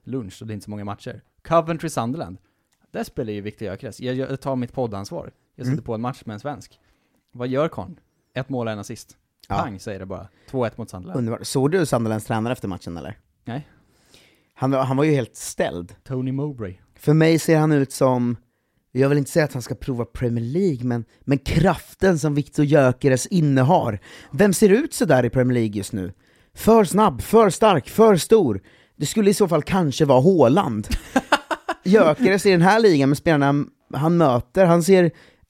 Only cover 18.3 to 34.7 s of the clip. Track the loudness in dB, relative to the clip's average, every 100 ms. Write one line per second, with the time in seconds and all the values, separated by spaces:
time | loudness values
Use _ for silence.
18.3 | -6 _ _ _ _ _ 0 2 2 0
19.3 | -2 -2 -4 -10 -10 -8 -8 -8 -6 -4
20.3 | -4 -4 -2 -2 -2 -4 -6 -8 _ -2
21.3 | -2 0 0 0 -2 -8 -2 0 0 0
22.3 | -2 -4 -2 2 4 4 2 0 0 0
23.3 | 0 2 2 4 2 0 -8 -12 -20 -16
24.3 | 0 2 4 4 4 2 -4 2 2 2
25.3 | 0 0 0 -2 -4 -8 -8 -10 -12 _
26.3 | _ _ -4 4 4 4 2 0 0 0
27.3 | 4 4 4 2 2 -2 2 4 4 4
28.3 | 2 2 -2 -8 _ _ _ -6 0 2
29.3 | 2 0 0 0 0 0 0 4 4 6
30.3 | 6 4 4 0 -4 -4 -6 -2 -4 0
31.3 | -4 -2 -10 -8 -8 2 4 4 2 2
32.3 | 2 2 4 4 6 4 4 2 0 2
33.3 | 2 2 0 -4 _ _ -4 0 2 4
34.3 | 2 -2 2 4